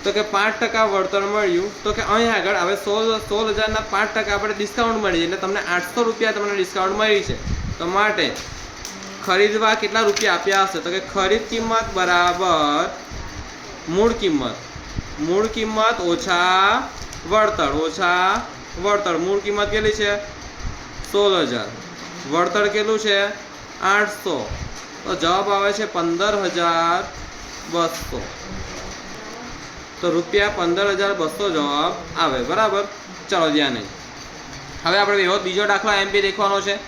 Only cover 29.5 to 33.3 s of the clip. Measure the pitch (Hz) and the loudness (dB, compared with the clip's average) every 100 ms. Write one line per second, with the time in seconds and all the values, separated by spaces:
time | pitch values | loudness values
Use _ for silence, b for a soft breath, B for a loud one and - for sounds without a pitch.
29.5 | - - - - - 175 170 170 202 202 | -14 -14 -16 -16 -4 0 0 2 2 2
30.5 | 190 170 175 202 190 196 196 160 - 202 | 0 0 2 2 2 0 0 -2 -2 0
31.5 | 160 143 143 165 180 - - 160 127 120 | 0 0 2 0 -2 -8 -2 0 0 0
32.5 | 185 220 196 202 - - - - | 2 2 2 -2 -8 -16 -16 -2